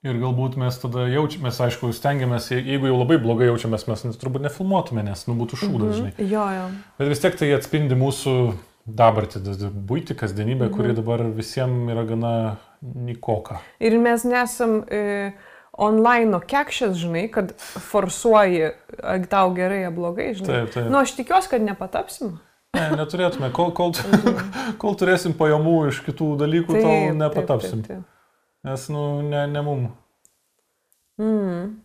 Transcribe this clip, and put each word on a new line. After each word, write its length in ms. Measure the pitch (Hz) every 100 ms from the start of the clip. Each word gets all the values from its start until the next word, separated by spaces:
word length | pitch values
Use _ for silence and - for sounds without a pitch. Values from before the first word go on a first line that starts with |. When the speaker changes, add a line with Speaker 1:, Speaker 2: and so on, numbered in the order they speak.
Speaker 1:
ir 140 | 135 120
galbūt 380 | 127 123 127 131
mes 180 | 123 123
tada 280 | 127 123 123
jaučiam-, 380 | 135 151 147 131
mes, 140 | -
aišku, 340 | 123 120 123
stengiamės, 560 | 110 143 143 127 120 -
je-, 80 | 127
jeigu 280 | 127 139 135
jau 80 | 127
labai 180 | 123 160
blogai 300 | 113 113 123
jaučiamės, 380 | 117 117 110 -
mes 160 | 110 123 117
turbūt 260 | 131 131
nefilmuotume, 600 | 143 - 190 190 - 113
nes, 200 | 101 98 -
nu, 80 | 120
būtų 260 | 117 123
šūdas, 260 | 202 135 107
Speaker 2:
Mhm. 80 | 214
Speaker 1:
žinai. 320 | - - 202
Speaker 2:
Jo, 160 | 214 202
jo. 180 | 190 185 196 - _
Speaker 1:
Bet 120 | 143
vis 120 | 143
tiek 180 | 185 175
tai 140 | 147
atspindi 420 | 139 139 156 147 127
mūsų 400 | 135 127 135 127 - 95 - _
dabartį, 580 | - 117 117 107 101 -
d-, 160 | 98 95
d-, 160 | 101 101 98
buitį, 280 | 139 170 -
kasdienybę, 520 | 107 98 107 131 117
Speaker 2:
Mhm. 80 | 98
Speaker 1:
kuri 180 | 120
dabar 300 | 113 113 117
visiem 640 | 117 110 110 - 127 123 120
yra 140 | 113 110
gana 520 | 113 117 117 113 107 - _
nykoka. 800 | 127 127 120 120 - 107 - 92 - _
Speaker 2:
Ir 180 | 226 226
mes 260 | 240 233 240
nesam... 580 | 247 240 - 233 214 208
e, 400 | 208 208 202 202 196 - - _
onlaino 680 | - 208 220 233 240 226 185
kekšės, 540 | - 277 285 - 233
žinai, 380 | 180 170 165 220
kad 220 | 220 190 -
forsuoji, 1160 | - - - 208 190 - 233 214 196 175 156 - _ -
a, 160 | - 185
tau 340 | 180 196 185 180
gerai, 300 | 185 196 180
a, 60 |
blogai, 420 | 170 175 175 - 202
žinai. 100 | 190
Speaker 1:
Taip, 260 | 127 113
taip. 160 | - -
Speaker 2:
Nu, 60 | 277
aš 160 | 262 -
tikiuosi, 340 | 240 370 381
kad 120 | 247
nepatapsim. 720 | 214 196 190 185 381 - 226 165 _ _ _
Speaker 1:
Ne, 160 | - 156
neturėtume. 600 | 151 151 175 180 175 135
Kol, 200 | 127 175
kol 200 | 170 175
tu-, 100 | 165
Speaker 2:
Mhm. 720 | 196 202 240 - - 254 254 220
Speaker 1:
<laughs> 20 |
kol 180 | 214 196
turėsim 380 | 180 185 180
pajamų 540 | 160 156 151 156 165 147
iš 160 | -
kitų 320 | - - 156 147
dalykų, 360 | 151 165 170
Speaker 2:
Taip, 80 | 214
Speaker 1:
tol 100 | 220
Speaker 2:
taip, 240 | 156 151 156
Speaker 1:
nepatapsim. 680 | 151 147 - 131 95 110
Speaker 2:
taip, 60 | 107
taip. 160 | 190 180 _ _ _ _ _
Speaker 1:
Nes, 220 | 135 135 127
nu, 320 | 147 147 143
ne, 260 | 147 147 143
ne 140 | 147
mum. 260 | 147 139 120 - _ _ _ _ _ _ _ _ _ _ _ -
Speaker 2:
Mhm. 540 | 220 214 196 170 190 220